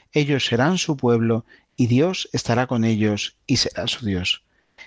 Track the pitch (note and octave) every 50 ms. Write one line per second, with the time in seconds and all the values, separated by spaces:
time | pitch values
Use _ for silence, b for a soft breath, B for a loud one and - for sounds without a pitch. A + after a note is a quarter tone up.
0 | B B B D3+ D3 C#3 D3 B2+ - - B2 A#2 C3 D#3+ F#3 F3 - - D3+ C3+
1 | - A#2+ A#2 A2+ A#2 A2+ A2+ A2+ - b b b b b _ - B2+ A2 A#2+ C3
2 | D#3 F#3 F#3 - - - - B2+ - - A#2 A#2+ B2+ - B2+ A2+ A2 A2+ A2 G#2
3 | G#2+ G#2+ G#2 G2+ - - - _ _ - A#2+ - - - - - G2+ A#2+ - -
4 | B2 G#2 F#2+ F2+ F#2 - - - _ _ B B B B B B B